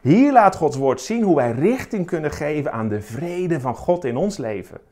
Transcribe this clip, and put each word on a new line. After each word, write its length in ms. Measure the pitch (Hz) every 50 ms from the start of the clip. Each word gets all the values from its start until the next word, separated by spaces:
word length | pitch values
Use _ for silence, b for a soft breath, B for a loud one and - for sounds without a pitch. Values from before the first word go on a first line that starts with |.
Hier 320 | _ - 170 214 269 285 277
laat 240 | 247 214 190 185
Gods 200 | - 165 151 123
woord 240 | 131 135 135 127 131
zien 220 | - - 214 233 226
hoe 140 | 196 170
wij 160 | 143 123 120 117
richting 540 | 117 143 202 247 262 - - - 208 175
kunnen 240 | 165 - 165 156 147
geven 420 | - - 151 147 151 151 139 - -
aan 160 | 113 110 110
de 140 | 104 104 104
vrede 580 | - 113 117 160 175 175 180 185 175 170 151
van 140 | 123 135 117
God 300 | - - - 175 175 175
in 120 | 127 120
ons 200 | 127 170 208 202
leven. 440 | - 135 113 107 95 87 - - - _ b